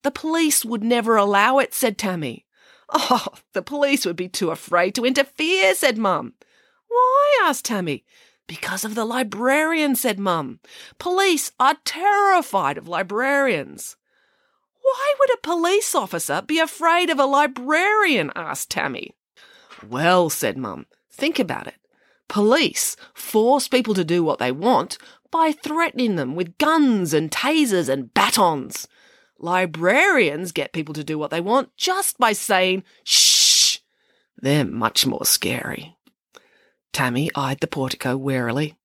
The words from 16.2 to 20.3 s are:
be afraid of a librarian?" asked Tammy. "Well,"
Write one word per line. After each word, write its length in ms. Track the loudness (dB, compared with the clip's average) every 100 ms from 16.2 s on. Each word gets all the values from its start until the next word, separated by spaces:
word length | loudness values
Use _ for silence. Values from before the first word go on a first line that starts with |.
| -4 -6
be 180 | -2 -2
afraid 520 | -2 0 2 2 2
of 100 | 2
a 60 | 2 2
librarian?" 960 | 2 -2 -2 0 2 2 2 2 -2
asked 360 | -6 -8 -8 -6
Tammy. 440 | -4 -4 -6 -14 _ _ _ -20 _ _ -20 -10
"Well," 440 | 0 4 4 2